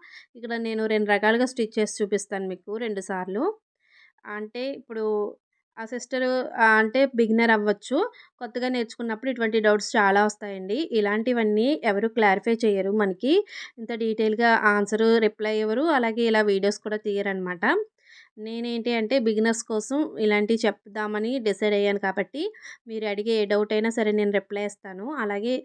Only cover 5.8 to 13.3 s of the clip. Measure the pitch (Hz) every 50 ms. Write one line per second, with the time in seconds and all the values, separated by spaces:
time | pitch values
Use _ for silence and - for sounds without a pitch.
5.8 | 226 220 254 240 240 - 262 254 254 254 254 254 247 - - - 226 220 220 220
6.8 | 220 220 220 262 277 269 262 233 233 220 226 226 233 233 220 214 208 208 202 208
7.8 | - - 247 320 427 480 - - - _ _ - 247 226 233 247 247 254 254 247
8.8 | 226 226 - - 240 226 220 220 - 269 254 240 226 220 220 226 214 214 214 208
9.8 | 208 - - 233 202 196 196 202 214 208 - - 214 202 196 190 185 190 214 285
10.8 | 330 - 240 220 202 202 208 220 220 247 247 240 220 214 208 214 233 269 311 -
11.8 | - 220 196 202 220 226 226 240 214 202 190 196 - 233 233 226 233 214 202 190
12.8 | 190 196 202 214 208 190 180 180 - 262